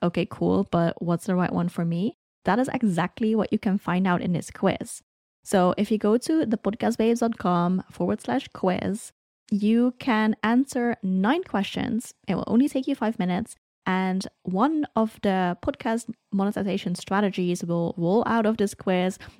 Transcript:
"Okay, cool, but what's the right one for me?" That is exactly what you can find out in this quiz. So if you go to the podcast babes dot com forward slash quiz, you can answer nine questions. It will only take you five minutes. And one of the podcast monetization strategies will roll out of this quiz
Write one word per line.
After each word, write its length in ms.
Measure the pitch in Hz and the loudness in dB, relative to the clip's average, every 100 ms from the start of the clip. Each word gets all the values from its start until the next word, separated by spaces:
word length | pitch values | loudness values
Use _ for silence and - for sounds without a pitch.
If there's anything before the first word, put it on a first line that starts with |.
"Okay, 220 | 175 170 - | -2 -2 -4
cool, 380 | - 170 185 202 | -2 0 0 2
but 300 | 170 165 - | 2 2 -2
what's 240 | 170 170 - | -2 -2 0
the 100 | 180 | 0
right 160 | 175 | 0
one 180 | 180 175 | 0 -2
for 160 | - 170 | -2 -2
me?" 320 | 170 214 - _ _ - | -2 -2 -6 _ _ 0
That 140 | 208 | 0
is 100 | 262 | 0
exactly 640 | 254 214 165 180 - 220 220 | 0 0 0 -2 -2 0 0
what 160 | - | 0
you 80 | 214 | 0
can 180 | 208 196 | 0 -2
find 300 | - 180 190 | 0 0 2
out 140 | 175 | 2
in 120 | - | 0
this 180 | 170 - | -2 -4
quiz. 500 | - 190 - - - _ _ _ _ | -2 0 0 -6 -14 _ _ _ _
So 300 | - 196 180 - | 0 4 4 2
if 140 | 208 | 0
you 60 | 208 | 2
go 200 | 208 233 | 2 2
to 280 | - 320 254 | 2 0 2
the 120 | 208 | 0
podcast 400 | - 220 214 233 | -2 -2 -2 2
babes 240 | 226 233 | 2 2
dot 160 | 233 226 | 0 0
com 460 | 180 175 175 185 - | 0 2 2 0 -4
forward 320 | - 175 214 | -4 -2 -2
slash 260 | - 254 - | -2 -4 -4
quiz, 640 | - 185 180 185 202 - _ _ _ - | -4 -2 0 -2 -6 -10 _ _ _ -4
you 440 | 202 208 226 247 - | 0 2 4 2 0
can 360 | - 214 214 214 | 0 2 2 0
answer 520 | 214 247 277 254 240 226 | 2 2 2 -2 -2 -2
nine 420 | 190 190 202 330 | -2 0 2 2
questions. 680 | 381 202 196 - - 220 - - - | 0 -2 -2 -4 -2 -4 -6 -14 -4
It 80 | 175 | -4
will 100 | - | 2
only 220 | 226 285 | 2 2
take 180 | 269 262 | 0 -2
you 80 | 277 | -2
five 240 | 214 226 | -2 -2
minutes. 360 | 180 180 226 - _ _ - | -2 -2 -4 -12 _ _ -2
And 420 | 185 190 185 - _ | 0 0 -2 -4 _
one 420 | - 185 269 311 294 - | -6 0 2 0 -2 0
of 240 | 220 - | -2 0
the 340 | 202 185 180 175 - | 0 2 0 -2 -6
podcast 480 | 277 233 226 - - - | -4 -2 -4 -4 -14 -6
monetization 600 | 196 202 - 202 196 - | -2 0 -2 -2 -2 -4
strategies 680 | 175 - 196 208 190 180 175 | -6 -2 0 0 0 -2 -2
will 320 | 170 170 170 - | -2 -2 -2 -2
roll 260 | 170 214 - | 2 2 2
out 180 | 226 214 | 2 2
of 120 | 226 | 0
this 180 | 202 - | -2 -2
quiz 420 | - 180 180 196 - - | -2 0 0 -4 -14 -20